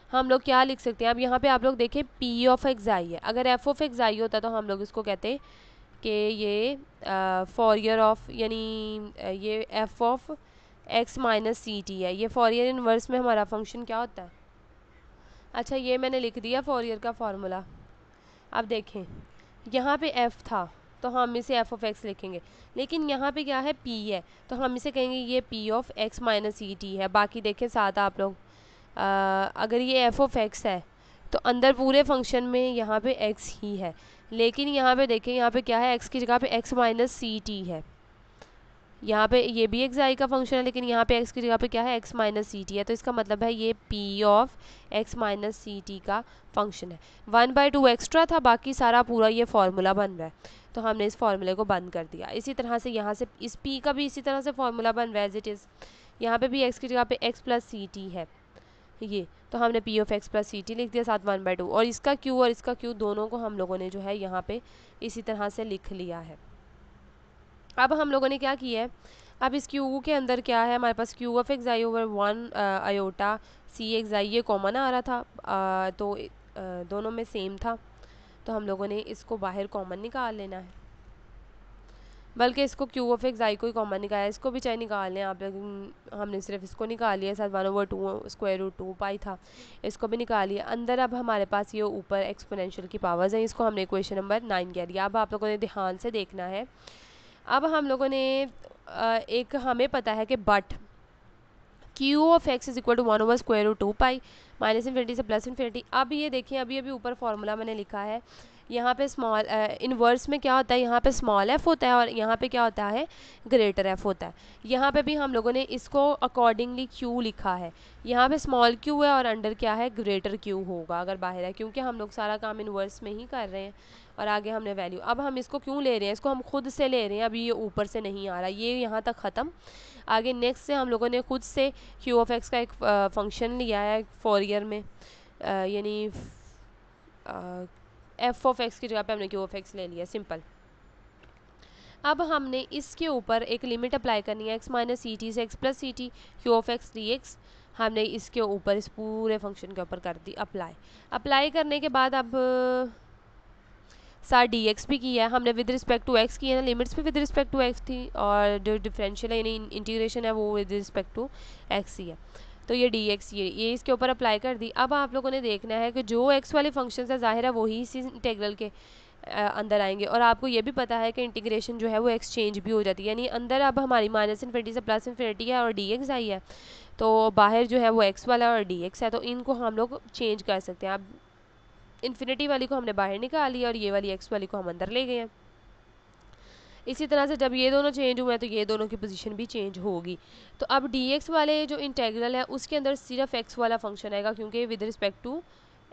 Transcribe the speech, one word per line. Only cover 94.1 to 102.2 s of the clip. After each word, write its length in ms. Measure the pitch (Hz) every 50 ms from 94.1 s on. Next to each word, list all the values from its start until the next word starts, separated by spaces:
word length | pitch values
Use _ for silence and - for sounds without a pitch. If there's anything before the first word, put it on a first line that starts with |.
| 202
नंबर 260 | 190 196 196 208 233 240
नाइन 300 | 226 196 185 180 180 175
कह 140 | 180 175
लिया। 180 | 175 180 190 190
अब 120 | 202 196
आप 160 | 226 214 202 208
लोगों 160 | 208 220 214
ने 100 | 214 208
ध्यान 380 | 220 208 - 208 190 185 185
से 140 | 185 - 240
देखना 360 | 220 214 190 - - 190 180
है, 200 | 180 190 202 247 254 - - - - - - - - - - - - - - _
अब 180 | - - 269 294
हम 220 | 320 320 311 294 277
लोगों 200 | 262 254 269 269
ने, 400 | 269 269 262 262 269 269 277 254 - - - - - - _ -
अ, 300 | - - 226 226 226 226 - -
एक 280 | 220 240 240 - -
हमें 320 | 277 240 262 240 240 254 277
पता 240 | - 262 214 226 214
है 140 | 220 220
कि 100 | - 262
but 380 | 226 190 208 208 202 190 - - - - - - - - _ - _ _ - - - - - _ - - _ - - - - -
Q 200 | - 269 277 285 294